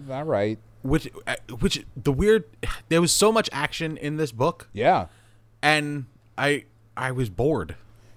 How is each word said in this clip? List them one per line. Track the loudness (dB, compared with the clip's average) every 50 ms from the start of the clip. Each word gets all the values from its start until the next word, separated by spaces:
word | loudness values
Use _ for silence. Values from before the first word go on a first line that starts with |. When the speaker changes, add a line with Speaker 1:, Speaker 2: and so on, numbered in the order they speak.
| -8 -8
Speaker 1:
all | -8 -6 -4
right." | -2 0 2 2 0 -2 -4 -8 -16 -20 -10 -2
Speaker 2:
Which, | 0 0 0 0 -4 -10 -12 -8
uh, | -8 -8 -8 -8 -12 -6 -2
which, | 0 0 0 -2 -6 -12 -16
the | -4 -2 0
weird, | 0 4 4 6 6 4 4 0 -8 -8 -6 -6 -6 -6 -4 0
there | 2 4
was | 4 4
so | 4 4 4 4
much | 4 4 0 0
action | -2 -4 -4 -4 -4 -6 -6 -6 -6 -6
in | -6 -6 -4 -2
this | -4 -4
book. | -2 -2 -2 -2 -2 -4 -10 -14 -6
Speaker 1:
Yeah. | 0 2 4 4 4 0 -4 -8 -18 _ -20 _ _ _ _ _ _
Speaker 2:
And | 2 2 2 2 0 -2 -6 -8 -8 -10 _ _ _ _ _ -2
I, | 0 0 0 0 -4 -10 _ _ _ _ _
I | -6 -6 -4
was | -2 -2 -4 -4
bored. | -2 0 0 0 0 0 -2 -6 -10 -14 -16 -20 -20 -20 -20 -20 -20